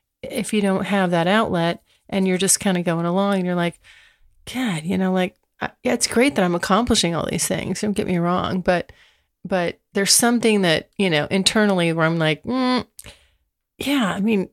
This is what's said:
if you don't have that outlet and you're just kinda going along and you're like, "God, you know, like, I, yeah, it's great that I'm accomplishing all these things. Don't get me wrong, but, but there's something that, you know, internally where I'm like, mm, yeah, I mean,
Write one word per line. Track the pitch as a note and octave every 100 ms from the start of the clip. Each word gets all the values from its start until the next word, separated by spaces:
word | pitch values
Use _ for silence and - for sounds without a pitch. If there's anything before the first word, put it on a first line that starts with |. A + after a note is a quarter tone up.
| _ _
if | - - G#3
you | G#3+
don't | G3+ F#3+ F#3
have | G3+ F#3
that | F3 E3
outlet | G#3+ A3+ F3 E3+ E3+ _ _ -
and | G3 F#3+
you're | F3+
just | F#3+ -
kinda | G3+ F3+
going | F3+ E3 E3+
along | F3+ G3+ G3
and | F3+
you're |
like, | F3 E3+ - - - - _ _ _ -
"God, | B3 B3+ E3 D#3
you | F#3+
know, | F#3
like, | F#3 F3+ - _ -
I, | - -
yeah, | B3
it's | A#3+ -
great | A#3 C4+ C#4
that | F3+
I'm | F3
accomplishing | - G3+ A#3+ A3+ E3+
all | E3+ -
these | - -
things. | F#3+ - F3+
Don't | G#3+ G#3
get | -
me | F3+
wrong, | E3+ F3+ - F#3
but, | F3 F3 - - _ _ _ _
but | F3 F#3+ E3+ - _
there's | G3+ G3
something | - A#3+ A#3+ A3 G#3
that, | F3+ D#3 - -
you | G3
know, | D3+ D3
internally | G3 F#3 A3 G#3 F#3+ E3+
where | E3 D#3+
I'm | E3
like, | D#3 D3+
mm, | - B3+ B3+ B3+ - - - - _ _ _ _ _ -
yeah, | - C#4+ G#3 F3
I |
mean, | G#3 G#3 F3+